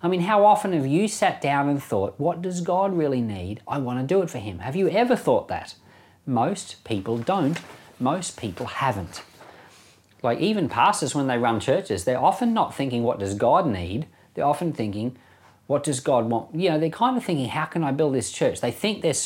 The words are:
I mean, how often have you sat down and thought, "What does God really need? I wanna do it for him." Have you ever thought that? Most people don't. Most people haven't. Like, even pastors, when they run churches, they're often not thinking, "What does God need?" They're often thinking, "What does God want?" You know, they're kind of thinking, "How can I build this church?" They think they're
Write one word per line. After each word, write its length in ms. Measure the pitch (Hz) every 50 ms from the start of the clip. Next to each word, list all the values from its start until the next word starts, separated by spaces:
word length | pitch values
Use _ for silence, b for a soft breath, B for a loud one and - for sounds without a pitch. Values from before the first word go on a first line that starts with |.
| -
I 60 | 170
mean, 140 | 185 180 170
how 240 | 185 220 208 202
often 260 | 208 208 202 - 202 185
have 140 | 160 135
you 220 | 131 139 165 208 214
sat 340 | 214 - - 190 143 - -
down 260 | 143 143 143 139 143
and 140 | 143 139 135
thought, 320 | - - 104 95 98 - -
"What 220 | 143 160 170 160
does 200 | 175 185 180 175
God 360 | 175 175 180 180 196 196 190
really 240 | 170 156 143 135 127
need? 400 | 120 113 104 95 87 92 104 104 - -
I 100 | - 143
wanna 260 | 135 120 123 127 131
do 180 | 135 175 196 185
it 80 | 165
for 80 | - 127
him." 220 | 101 107 95 87
Have 160 | 92 120 139
you 120 | 180 196 175
ever 280 | 170 202 240 247 247
thought 320 | - - - 127 98 - -
that? 260 | - - - - - b b b b b b b b b b
Most 560 | - 131 117 117 151 202 - - - - - _
people 340 | - 117 101 95 104 117 113
don't. 400 | 113 - 185 196 165 135 165 - B B B B B B B -
Most 380 | 120 127 151 185 180 - - -
people 280 | - 110 87 - -
haven't. 560 | - - - 135 135 120 101 90 82 - - - - B B B B B B B B B B B B B B B B B _ -
Like, 160 | 127 120 -
even 300 | 160 202 220 214 175 123
pastors, 460 | - - 123 185 208 - - 131 -
when 140 | 151 139 131
they 100 | 127 120
run 220 | 120 120 113 107
churches, 440 | - - 131 180 190 - 107 92 87
they're 220 | - 127 127 127 165
often 240 | 190 - 247 233 226
not 200 | 220 190 - -
thinking, 280 | - 135 139 120 120 117
"What 160 | 113 120 -
does 160 | 101 98 98
God 320 | 101 120 120 139 175 196
need?" 400 | 156 107 92 87 87 92 120 160 b b b b b b
They're 180 | - 151 143 147
often 180 | 143 180 170 147
thinking, 440 | - 117 104 101 104 110 123 127 b b b b b b b b b b
"What 160 | _ 139 143 143
does 180 | 156 143 127
God 280 | - - 139 123 113 113
want?" 240 | 117 113 117 - -
You 160 | 156 185 185
know, 80 | 156 151
they're 120 | 160 160 160 - 226
kind 120 | 254 262
of 80 | 247 233
thinking, 240 | - 180 147 131 120
"How 180 | - 156 156
can 180 | - - 170 165
I 80 | 139 135
build 220 | 139 160 147 135
this 160 | 131 110 - -
church?" 280 | - 165 131 101 -
They 100 | - 120
think 320 | 120 - - 208 214 - -
they're 120 | 170 - - -